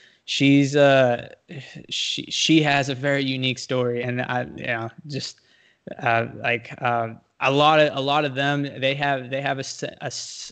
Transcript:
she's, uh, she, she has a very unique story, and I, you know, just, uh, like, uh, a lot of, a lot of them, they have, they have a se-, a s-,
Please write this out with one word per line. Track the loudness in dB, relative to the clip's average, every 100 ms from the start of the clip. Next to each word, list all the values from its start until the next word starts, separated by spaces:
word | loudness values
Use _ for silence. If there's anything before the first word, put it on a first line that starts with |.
| _ _ -8
she's, | 2 6 6 6 6
uh, | 6 6 4 2 -6 -18 _ -16 -16 -18 -10
she, | -6 -4 -6 -6
she | -2 4 4
has | 4 2 0
a | -2
very | -2 0
unique | 0 -2 -2 -4
story, | -4 -2 0 -2
and | -4 -4
I, | -2 -4 -4 -8
you | -6
know, | -6 -6 -12 -10
just, | -10 -10 -14 _ _ _ _ -16 -4
uh, | 0 0 0 -6
like, | -4 -4 -6 -6
uh, | -2 0 -2 -8 _ _
a | 0
lot | 4 6 6
of, | 4 2
a |
lot | -2 0 0
of | -2
them, | 0 0 -4 -2
they | -2 0
have, | 0 -2 -4
they | -6
have | -4 -4
a |
se-, | -6 -8 -10 -8
a | -10
s-, | -10 -12 -14 -16